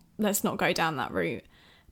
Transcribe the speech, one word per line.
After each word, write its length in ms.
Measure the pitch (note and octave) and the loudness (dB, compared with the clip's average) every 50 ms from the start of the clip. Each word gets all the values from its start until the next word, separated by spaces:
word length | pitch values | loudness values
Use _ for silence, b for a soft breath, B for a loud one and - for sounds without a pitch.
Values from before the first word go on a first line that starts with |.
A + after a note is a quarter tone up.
| - _ _ | -20 _ _
let's 280 | - G#3+ G3+ G#3 - - | -2 0 0 2 2 0
not 140 | G3 A2+ - | 0 0 2
go 140 | F#3 D#3+ | 2 2
down 240 | F#3 - E3+ D#3+ D#3 | 2 2 0 0 0
that 160 | C3 A2 - | -2 -4 -2
route." 320 | - - E3+ E3+ A#2 G2 - b b b b b b b b b | -2 -2 -2 -2 -4 -6 -10 b b b b b b b b b